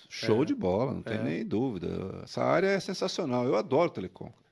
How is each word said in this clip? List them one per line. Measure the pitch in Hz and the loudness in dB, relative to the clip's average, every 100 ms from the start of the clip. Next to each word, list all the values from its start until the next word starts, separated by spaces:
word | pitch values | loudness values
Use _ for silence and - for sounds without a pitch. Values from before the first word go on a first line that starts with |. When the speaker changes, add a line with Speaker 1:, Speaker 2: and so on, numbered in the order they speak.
| - | -16
Speaker 1:
Show | - 113 113 | -6 2 2
Speaker 2:
É. | 160 | 2
Speaker 1:
de | 277 | 0
bola, | 92 95 135 | 2 2 2
não | 95 | -2
tem | - 110 | -4 -4
Speaker 2:
É. | |
Speaker 1:
nem | 123 160 220 | -2 -4 -2
dúvida. | 101 131 98 87 90 92 90 | 0 0 -2 -4 -4 -6 -8
Essa | 95 - | -8 0
área | 123 147 190 | 4 4 4
é | 196 | 2
sensacional, | - 185 190 - 165 123 123 | -2 -4 -2 -2 0 0 2
eu | 185 | 0
adoro | 208 127 170 | 2 2 2
telecom. | - 92 - - - _ | 0 -8 -10 -16 -16 _